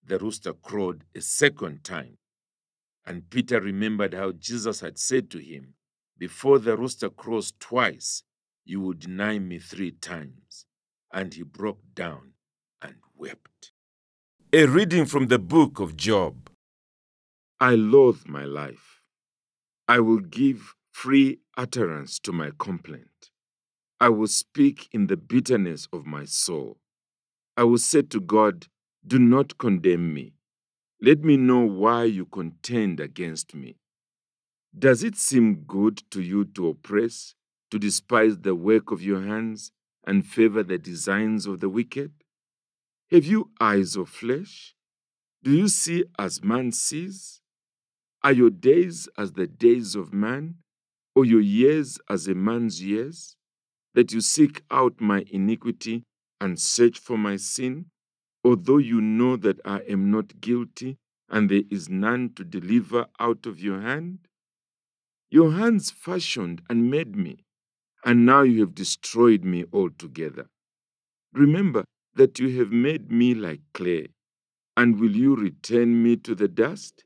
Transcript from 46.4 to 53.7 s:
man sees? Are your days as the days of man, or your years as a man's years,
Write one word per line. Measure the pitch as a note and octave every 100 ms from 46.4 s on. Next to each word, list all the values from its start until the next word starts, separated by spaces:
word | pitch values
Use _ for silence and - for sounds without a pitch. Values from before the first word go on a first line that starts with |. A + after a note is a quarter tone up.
man | G2 A#2+ B2+
sees? | A2+ - D#3 F3+ F#3+ - - _ _ _ _ _ _ _ _
Are | C#3
your | C3 A#2+
days | F#2+ A#2+ D#3+ F#2+ E2+ - -
as | G2
the | - F2
days | A#2 A#2 A#2+ A2 G2+
of | D#2+
man, | G2+ G#2 C3 D#3 E3+ _ _ _ _ _ -
or |
your | B2+ A2+
years | G2+ G#2 B2+ D#3 C3+ - _
as | G2+ E2
a | F2+
man's | G2 A#2+ A#2 E2
years, | F#2+ G#2 C3 E3 - _ _ _ _